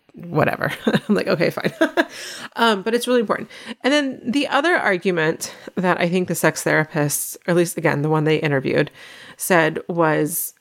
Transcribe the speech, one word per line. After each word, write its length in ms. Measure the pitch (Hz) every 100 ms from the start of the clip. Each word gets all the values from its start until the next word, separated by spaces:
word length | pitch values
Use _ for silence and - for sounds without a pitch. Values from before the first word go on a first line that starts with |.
| _
whatever." 600 | - 175 156 - - 135 -
<laughs> 60 | -
I'm 300 | - - 196
like, 120 | -
"Okay, 240 | 165 170
fine." 220 | - - -
<laughs> 280 | 320 349 - - - - - -
Um, 260 | 233 202
but 120 | 202
it's 140 | 240 240
really 140 | 247
important. 260 | 208 - 220 - - 233
And 100 | 247
then 260 | 294 269 254 247
the 220 | 262 285
other 280 | 262 320 349
argument 800 | - 185 190 175 156 - - - - -
that 240 | 185 175
I 100 | 175
think 180 | 185 180
the 80 | 165
sex 280 | 160 160
therapists, 720 | - 151 156 156 147 - - - -
or 40 |
at 40 | 175
least, 220 | 170 -
again, 240 | 156 139
the 80 | 151
one 140 | 156
they 140 | 151 156
interviewed, 540 | 156 139 131 - 151 - - - - -
said 420 | - 180 156 160 -
was, 680 | 170 160 151 151 - - -